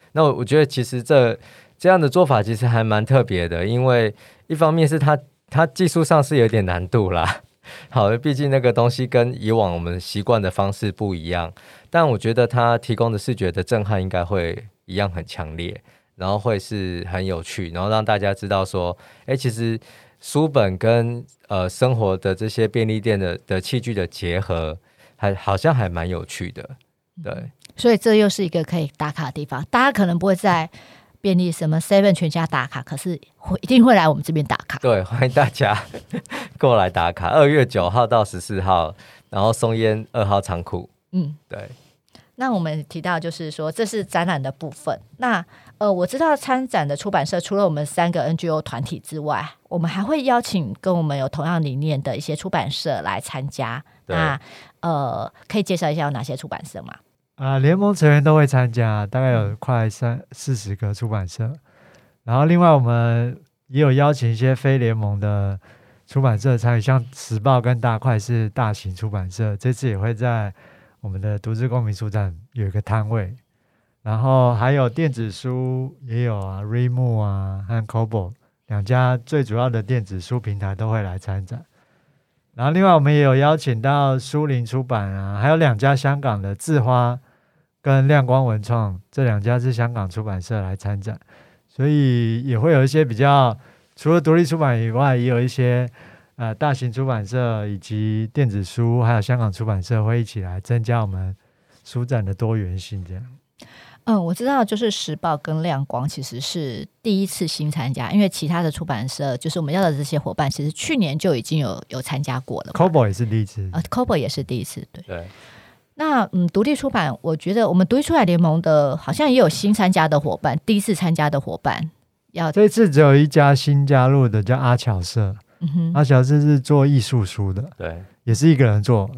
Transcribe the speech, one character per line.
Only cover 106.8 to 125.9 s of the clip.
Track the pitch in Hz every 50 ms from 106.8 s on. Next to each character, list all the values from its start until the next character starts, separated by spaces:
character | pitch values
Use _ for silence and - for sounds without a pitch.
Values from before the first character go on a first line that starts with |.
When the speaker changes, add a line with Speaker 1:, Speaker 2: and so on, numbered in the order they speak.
| 139 - _ _ -
Speaker 2:
第 | 226 202 190 196
一 |
次 | 185 - - 180
新 | 156 - - 151 147
参 | 147 160 120 131 131
加， | - 120 - -
因 | 208
为 | 208 185
其 | - - 160
他 | 147 175 170 170
的 | 156
出 | 143 - -
版 | - 135 104 120 131
社， | - - 147 139 123 123
就 | - 160
是 | - 180
我 | 156
们 | 139 156
要 | 190 196
的 | 165
这 | 147 135 147
些 | 139 160
伙 | 147 - - 92
伴， | - 147 139
其 | - - 143
实 | 151
去 | - - - - 320 262
年 | 185 143 139 151
就 | - 190 151
已 | - 185
经 | - 160 156
有， | 135 107 85 - - -
有 | - 131
参 | - - - 135 143
加 | - 123 131
过 | 127 - 120 - -
了 | - -
嘛。 | - 170
Speaker 3:
Kobo | 185 156 147 117
也 | 101 95
是 | 101 120
第 | 107 110 110 104
一 |
次。 | - - 107 98 92 92
Speaker 2:
呃， | 165 165 -
Kobo | - 247 247 - 220
也 | 156 113 -
是 | - 151 135
第 | - 127 117
一 | -
次， | - - - - - -
对。 | 90 87
Speaker 1:
对。 | - 90 85 85 95 - - - - - - - - _ _ _ _ _
Speaker 2:
那， | - 311 311 285 247 196 - -
嗯， | 180 175 170
独 | - 196 -
立 | 294 294
出 | - 277 269
版， | 262 220 160 139 120 - -
我 | 165 160
觉 | 156 - 175 196
得 | 233 226
我 | - 175
们 | 185 185
独 | - 233
立 | 269 285
出 | - 330
版 | 302 214
联 | 175 175 165
盟 | 175 160 156 170
的 | - 165 156 151 143 139 131
好 | 170 - -
像 | - - 302 285
也 | 247
有 | 262 202 175
新 | - - - 202 208
参 | - 196 185
加 | 185 180 160
的 | 156 156 147
伙 | 143 135 82
伴， | - - 143 120 151 -
第 | - -
一 | 202
次 | 196 - 190
参 | - 185 165 165
加 | 165 151 147
的 | 151 139
伙 | - 123 - - -
伴 | 139 95 - 160 160 - _ _ _ _ _ _ _ _
要 | 170 165 156 147
Speaker 3:
这 | 202 214 208
次 | - 226 226 180
只 | 135 151
有 | 156 139 135
一 | 143 151
家 | 147 - 160 143 139 143
新 | 135 - 147 143 139 143
加 | 135 143 131 127
入 | 131 139 139 127 117
的， | 104 107 98
叫 | 101 127
阿 | 131 131 123 123
乔 | 113 - 120 104 90
社。 | 87 - - 117 104 95 101 104 - _ _ _
Speaker 2:
嗯 | 170 156
哼。 | 143 175 165 165